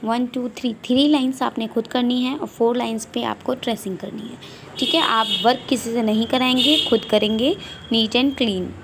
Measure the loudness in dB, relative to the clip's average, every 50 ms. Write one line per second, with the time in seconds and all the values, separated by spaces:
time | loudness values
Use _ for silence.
0 | -2 -2 0 0 0 -2 -2 -4 -6 -6 -8 -4 -4 -4 -4 -4 -2 0 4 4
1 | 6 6 4 4 2 0 -2 0 -2 -2 -2 -2 -6 -2 -2 -4 -4 0 0 0
2 | 2 2 2 0 0 0 -2 -4 -6 -8 -2 2 2 2 2 2 0 -2 -4 -6
3 | -8 -6 -6 -4 -4 -4 -4 -4 -4 -4 -4 -4 -2 -4 -4 -4 -4 -6 -6 -6
4 | -8 -10 -10 -10 -12 -12 -14 -14 -16 -18 -18 -18 -18 -16 -6 -4 -2 0 2 2
5 | 2 2 2 2 2 0 -2 2 2 2 2 2 0 -2 -2 -2 0 -2 -2 0
6 | 2 2 2 2 2 2 2 2 2 2 2 2 4 4 4 2 2 2 2 0
7 | 2 2 2 2 4 2 0 2 2 2 0 0 -4 -14 -16 -16 -6 0 2 2
8 | 2 4 2 2 2 2 2 2 0 0 0 -2 -4 -6 -8 -12